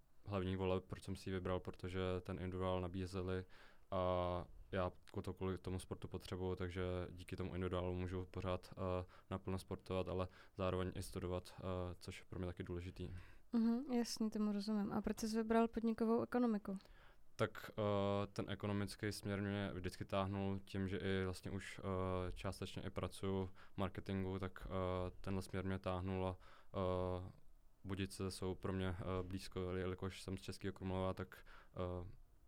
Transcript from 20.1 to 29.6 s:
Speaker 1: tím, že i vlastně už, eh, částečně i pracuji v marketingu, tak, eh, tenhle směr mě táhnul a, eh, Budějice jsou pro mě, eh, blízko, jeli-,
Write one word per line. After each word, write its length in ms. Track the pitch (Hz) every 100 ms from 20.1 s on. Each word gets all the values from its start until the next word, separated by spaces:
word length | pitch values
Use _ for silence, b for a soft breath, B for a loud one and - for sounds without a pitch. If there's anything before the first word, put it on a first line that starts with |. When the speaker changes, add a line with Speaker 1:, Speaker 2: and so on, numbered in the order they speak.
| 98 95 98 98 98
Speaker 1:
tím, 280 | - 98 95
že 100 | 95
i 280 | 98 95 92
vlastně 260 | 90 -
už, 280 | 98 - -
eh, 520 | 98 92 92 92 90
částečně 500 | - 98 90 95 -
i 80 | 92
pracuji 600 | 95 92 - 98 95 95 B B
v 40 | -
marketingu, 640 | 95 - - 95 92 95
tak, 280 | 92 - -
eh, 440 | 95 92 92 90 -
tenhle 200 | - 95
směr 240 | 95 98 95
mě 140 | 95
táhnul 480 | 92 92 92 95 92
a, 100 | 92 B B B
eh, 580 | 92 92 92 92 90 92 - - - - -
Budějice 480 | 95 95 98 - 95
jsou 240 | - 92 92
pro 180 | 95
mě, 220 | 95 92 87
eh, 40 | - 92
blízko, 360 | 90 95 -
jeli-, 200 | -